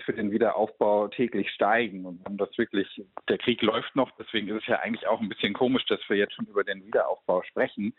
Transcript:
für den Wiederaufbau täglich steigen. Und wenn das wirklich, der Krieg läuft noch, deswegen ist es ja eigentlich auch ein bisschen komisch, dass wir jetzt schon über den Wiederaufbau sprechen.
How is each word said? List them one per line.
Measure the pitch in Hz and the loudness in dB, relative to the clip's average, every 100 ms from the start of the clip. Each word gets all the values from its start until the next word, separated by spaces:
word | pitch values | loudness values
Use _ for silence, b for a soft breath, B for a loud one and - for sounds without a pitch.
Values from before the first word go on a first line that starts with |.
| - | -2
für | |
den | 107 104 | -2 0
Wiederaufbau | 107 110 92 110 - 110 104 104 | 2 2 2 0 2 4 4 2
täglich | - 120 104 95 | 0 0 0 -2
steigen. | - 104 113 113 95 90 | 0 2 2 0 -6 -12
Und | 87 98 | -12 -8
wenn | 101 | -4
das | 98 - | -2 -2
wirklich, | 117 101 95 - 101 - - | -2 0 -2 -6 -14 -8 -2
der | 101 | 0
Krieg | - 117 | 0 2
läuft | 110 117 - 139 | 2 0 0 0
noch, | 120 - | 0 -2
deswegen | 110 110 101 | -6 -4 -2
ist | 107 | -4
es | - | -2
ja | 101 | -2
eigentlich | 98 113 92 | -2 -2 0
auch | 113 | 0
ein | 107 | -2
bisschen | - 104 | -2 -2
komisch, | 101 127 127 - | 2 2 2 0
dass | 104 - | -2 0
wir | 101 | 2
jetzt | 104 | 2
schon | - 107 | -2 -4
über | 101 | -2
den | 98 98 98 | -2 -4 -2
Wiederaufbau | 123 - - - 92 | 0 0 -2 0 0
sprechen. | - - 127 - 104 | 0 -2 -2 -2 -6